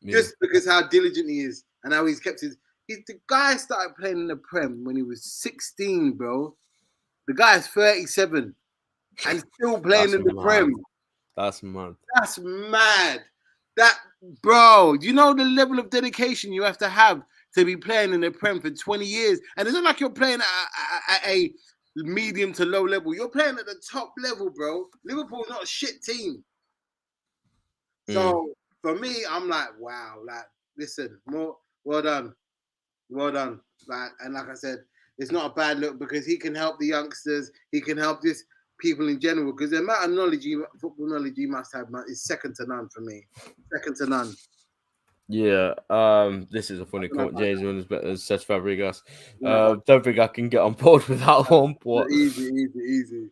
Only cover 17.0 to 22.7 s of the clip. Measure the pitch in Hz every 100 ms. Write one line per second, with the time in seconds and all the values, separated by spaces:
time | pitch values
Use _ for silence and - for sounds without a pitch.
17 | 220 165 - _ _ - 175 180 175 220
18 | 202 180 170 170 208 185 151 147 - 208
19 | 202 214 220 185 - - 208 320 339 294
20 | 277 196 262 247 208 185 175 - 151 170
21 | - 190 196 190 170 - _ _ _ 151
22 | 156 190 220 190 196 180 175